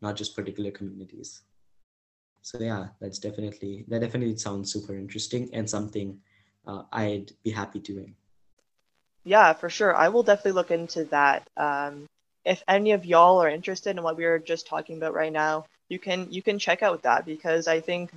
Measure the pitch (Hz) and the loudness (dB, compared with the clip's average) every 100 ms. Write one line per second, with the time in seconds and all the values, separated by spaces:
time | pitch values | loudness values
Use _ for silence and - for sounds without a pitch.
0 | 104 101 104 - 101 95 101 98 98 98 | -8 -8 -8 -8 -10 -8 -8 -8 -14 -14
1 | 95 107 - - _ _ _ _ _ _ | -18 -18 -20 -20 _ _ _ _ _ _
2 | _ _ _ _ - 120 113 104 95 - | _ _ _ _ -16 -8 -6 -4 -8 -12
3 | 101 95 107 - 107 - 98 101 - 113 | -12 -10 -10 -8 -10 -10 -12 -12 -6 -4
4 | 117 127 117 110 104 98 98 107 101 98 | -4 -4 -4 -4 -6 -8 -8 -8 -10 -12
5 | 98 107 - 127 127 113 107 104 104 104 | -10 -10 -8 -6 -6 -8 -6 -6 -6 -8
6 | 98 98 _ _ _ _ - 98 - 113 | -10 -12 _ _ _ _ -16 -16 -10 -6
7 | 104 104 98 _ 113 107 98 101 - 98 | -4 -4 -10 _ -6 -6 -8 -10 -12 -12
8 | 98 - _ _ _ _ _ _ _ _ | -14 -20 _ _ _ _ _ _ _ _
9 | _ _ 175 208 175 160 175 - 208 - | _ _ 4 8 8 6 -2 2 2 6
10 | 165 233 208 202 202 185 175 170 170 170 | 4 4 4 4 4 0 0 -2 -2 -6
11 | 156 143 143 147 - - 147 143 143 143 | -2 4 4 2 -2 -4 -2 -2 -4 -10
12 | 147 _ _ _ - 185 - 196 214 208 | -18 _ _ _ -4 -2 2 2 4 0
13 | 175 170 175 185 160 156 190 185 208 185 | 4 8 8 8 6 2 -6 -6 -6 -4
14 | 165 160 165 165 160 165 - 156 156 160 | -4 -2 0 0 0 -6 -4 -8 -8 -6
15 | 160 160 160 156 156 156 156 _ _ 160 | -4 -2 -2 0 0 0 -6 _ _ -10
16 | 196 180 185 185 214 202 - 175 202 170 | -4 -4 -4 -4 -2 -2 0 2 2 2
17 | 123 123 170 156 170 165 165 160 160 175 | 2 2 0 -6 0 0 2 0 0 -4
18 | 175 | -6